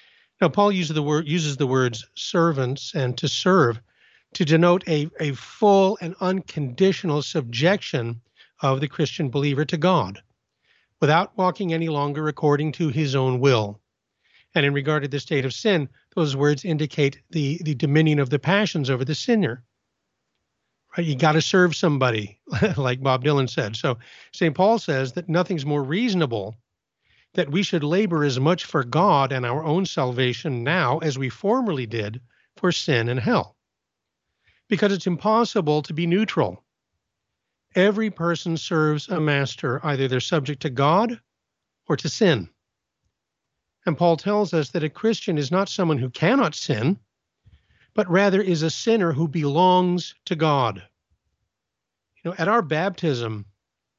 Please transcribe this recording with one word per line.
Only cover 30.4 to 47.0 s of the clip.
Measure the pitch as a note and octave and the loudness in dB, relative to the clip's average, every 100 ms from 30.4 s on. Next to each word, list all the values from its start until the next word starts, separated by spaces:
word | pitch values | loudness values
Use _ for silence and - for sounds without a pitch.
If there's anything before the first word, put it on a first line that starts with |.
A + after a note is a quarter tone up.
| D#3 B2 | -4 -4
now | A#2+ F3+ C3 D3+ | 0 0 0 0
as | D#3+ C3 | -2 -4
we | C3 | -6
formerly | - G3 B3+ A#3 C#3+ A2+ | -4 -2 0 0 -4 -4
did | A#2 G#2 A#2 - _ _ - | -6 -6 -8 -16 _ _ -4
for | F3+ | -2
sin | - - B2 A2+ | 0 0 0 0
and | B2+ | -2
hell. | D3+ G#3 - _ _ _ _ _ _ _ _ _ _ _ - | 0 0 0 _ _ _ _ _ _ _ _ _ _ _ -4
Because | G3+ G3+ | 0 2
it's | G3 F#3 | 0 -2
impossible | F3 G#3+ A3 A#3 G#3 D3+ D3+ | -2 2 2 2 0 0 0
to | - | -2
be | D#3 E3+ | -4 0
neutral. | F#3 A3 - G#2 F2+ _ _ _ _ _ _ _ _ _ _ _ | 0 0 0 -2 -4 _ _ _ _ _ _ _ _ _ _ _
Every | F#3 G3 G#3 A3 | 2 2 2 -2
person | - E3+ E3 F3 E3 | -2 -4 -2 -4 -6
serves | - E3 D3+ D3+ - | -2 0 0 0 -4
a | F3 | -2
master. | D3+ C#3+ C#3 - C#3+ C3 | 0 0 -2 -4 -4 -4
Either | D#3 C3+ C3+ | -2 -2 0
they're | B2+ | -2
subject | - D#3+ C#3 C#3+ | 0 -2 -2 -6
to | D#3 | -4
God | B2+ C#3+ F3+ A3+ A#3+ _ _ _ _ _ _ - | 0 2 4 0 -4 _ _ _ _ _ _ -4
or | D#3 | -4
to | D#3 | -2
sin. | - G3 B2 E2 _ _ _ _ _ _ _ _ _ _ _ _ _ - | 2 4 2 -2 _ _ _ _ _ _ _ _ _ _ _ _ _ -4
And | C#3+ | 2
Paul | F3 D#3+ | 2 2
tells | G3 G#3 G3 | 0 0 0
us | E3 C#3+ | -2 -2
that | F3 | -4
a | D3+ | -4
Christian | - A3+ A3+ - D#3 | -2 -2 -2 -2 -2
is | C3 | 0
not | F3+ G3 | 0 0
someone | - E3+ C#3+ | 0 0 0
who | B2+ | -2
cannot | - E3 C4+ G3+ | 0 2 2 2
sin, | - - A2 B2+ G3 | -2 -4 0 0 -2